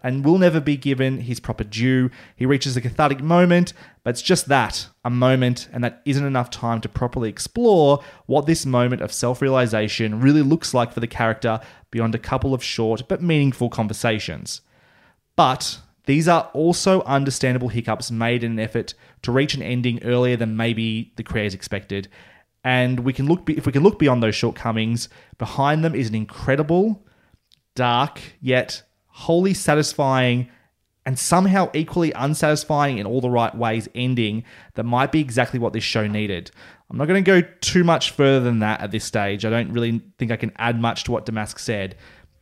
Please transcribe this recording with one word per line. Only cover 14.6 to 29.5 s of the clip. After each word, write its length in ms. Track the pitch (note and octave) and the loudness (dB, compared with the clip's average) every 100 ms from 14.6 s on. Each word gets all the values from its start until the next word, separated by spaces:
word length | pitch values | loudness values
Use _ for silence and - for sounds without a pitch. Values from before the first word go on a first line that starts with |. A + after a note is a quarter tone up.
| _ _ _ _ _ _ _ - | _ _ _ _ _ _ _ 2
But 420 | C#3+ C3 - - - _ | 2 2 -6 -10 -16 _
these 240 | - C#3+ E3 | 0 2 4
are 220 | E3+ - | 2 0
also 480 | - E3 F3 G3+ F#3+ | 0 2 2 2 2
understandable 680 | - C#3 C#3 B2+ C3 B2+ B2 | 2 0 0 -2 -2 0 -2
hiccups 400 | A#2 A2+ G#2+ - | -4 -4 -6 -6
made 340 | A2+ A#2 B2 | -4 -2 -2
in 80 | A#2 | -2
an 60 | A2 | -4
effort 340 | A2 A#2 - - _ _ | -4 -4 -6 -12 _ _
to 100 | - | -2
reach 220 | B2+ D3 | 0 0
an 80 | C3+ | -2
ending 400 | F#2 B2 B2 A#2 | -4 -2 -2 -2
earlier 340 | A#2 B2 B2 A#2+ | 0 0 2 0
than 200 | A2+ A2 | -2 -2
maybe 560 | A#2 A2+ A2+ A2 A#2 - | -2 -2 -4 -4 -8 -12
the 60 | |
creators 320 | A2 A2+ G#2 | -8 -4 -4
expected. 540 | F#2+ - G2+ - G2 F#2+ - - _ _ _ | -6 -8 -10 -6 -8 -8 -18 -20 _ _ _
And 380 | B2+ B2+ B2+ B2+ | 0 2 2 0
we 140 | B2 | -2
can 120 | B2+ C#3 | -2 0
look 200 | F3 - | 0 0
be-, 100 | D#3 | -2
if 80 | |
we 80 | C3+ | 0
can 100 | C3+ | 4
look 160 | F#3 - | 4 4
beyond 240 | D3 B2 | 2 4
those 120 | A2 | 0
shortcomings, 720 | G#2 A#2 - A#2 A2 A2 A#2 - - _ - | 0 -2 -2 -4 -2 -2 -4 -6 -16 _ -12
behind 440 | A2+ - C#3 D#3 | -8 -2 0 2
them 120 | D#3+ | 0
is 160 | C3+ A2+ | -2 -2
an 40 | |
incredible, 920 | A2 G#2+ - - C#3 D3+ F3 A3 G#3 _ _ _ _ _ _ _ | -4 -6 -6 -2 0 2 2 2 -2 _ _ _ _ _ _ _
dark, 460 | - B2 A#2+ D3 - - - | -2 0 2 0 -4 -20 -8
yet 420 | B2+ B2+ - - - _ _ | 0 0 0 -8 -16 _ _
wholly 480 | - - E3+ F#3+ | -10 0 2 2